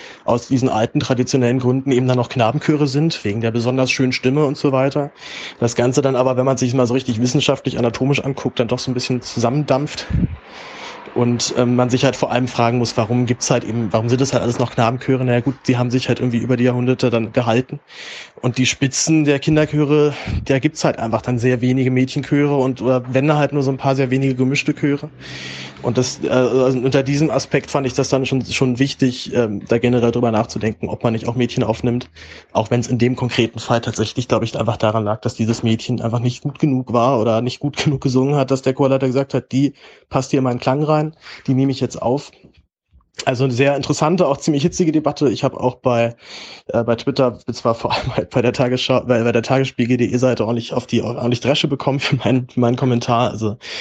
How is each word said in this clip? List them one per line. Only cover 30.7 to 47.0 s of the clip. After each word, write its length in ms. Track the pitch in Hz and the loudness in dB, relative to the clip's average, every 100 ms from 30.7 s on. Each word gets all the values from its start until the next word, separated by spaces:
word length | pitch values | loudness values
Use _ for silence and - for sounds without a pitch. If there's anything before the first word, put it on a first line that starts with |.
| 107 - | -4 -6
ob 140 | - | -2
man 100 | 123 | -2
nicht 140 | 113 - | 0 -2
auch 80 | 123 | -2
Mädchen 280 | 120 - | -2 0
aufnimmt. 460 | 110 110 123 123 - - - - - | 0 0 -2 -2 -4 -14 -20 -20 -6
Auch 200 | - 110 | -2 0
wenn's 160 | 120 117 | -2 0
in 100 | 123 | 0
dem 180 | 120 127 | 0 -2
konkreten 440 | 120 - 113 117 | -2 0 0 -2
Fall 220 | - 117 | -2 -2
tatsächlich, 460 | 117 110 110 - - | -2 -4 -4 -4 -2
glaub 160 | 117 | -2
ich, 160 | 117 139 | 0 -2
einfach 180 | 113 117 | -4 0
daran 260 | 110 110 | 0 0
lag, 180 | 104 107 | -2 -4
dass 140 | 113 - | -6 -2
dieses 280 | 113 117 | -2 0
Mädchen 380 | 113 113 - 123 | 0 -2 -2 -4
einfach 180 | 117 113 | -2 -2
nicht 240 | 123 127 | -2 -4
gut 160 | 147 - | -6 -2
genug 340 | 156 131 127 | 0 0 0
war 260 | 117 123 127 | 2 2 2
oder 220 | 117 113 | 2 0
nicht 180 | 123 - | 0 -4
gut 180 | 143 - | -6 -2
<laughs> 60 | |
genug 180 | 160 131 | -2 0
gesungen 340 | 135 127 135 147 | 0 2 2 2
hat, 160 | 135 | 2
dass 100 | 135 | 0
der 120 | 135 | 0
Chorleiter 340 | 135 135 135 135 | 2 2 2 2
gesagt 260 | 127 139 | 0 -2
hat, 180 | 127 - | -4 -2
„Die 220 | 131 139 - - - _ | 0 0 -2 -16 -20 _
passt 220 | 135 131 | -2 0
hier 80 | 139 | 0
in 40 | |
meinen 160 | 131 123 | 0 0
Klang 240 | - 139 | 0 0
rein, 320 | 151 151 156 - - - - | 2 2 0 -6 -18 -8 -2
die 60 | |
nehme 180 | 131 139 | 2 2
ich 80 | 131 | 0
jetzt 220 | 120 - | -4 -4
auf.“ 300 | 113 139 - - - _ _ _ _ _ _ - - | -2 -2 -4 -18 -20 _ _ _ _ _ _ -6 -2
Also 200 | 123 135 | 0 0
eine 80 | |
sehr 220 | 120 139 143 | 2 2 2
interessante, 520 | 147 143 156 175 156 | -2 0 2 2 2
auch 100 | 139 | 2
ziemlich 240 | - 143 | 0 0
hitzige 280 | 170 - 165 | 0 0 0
Debatte. 380 | 151 147 147 139 | 2 0 0 0
Ich 140 | - | 2
hab 120 | 131 - | -2 -2
auch 200 | 123 - | -2 -2
bei, 400 | 127 120 117 120 - - - - - | 0 2 0 -4 -16 -18 -18 -16 -4
äh, 160 | 117 | -2
bei 120 | 117 | 0
Twitter, 440 | 117 | 0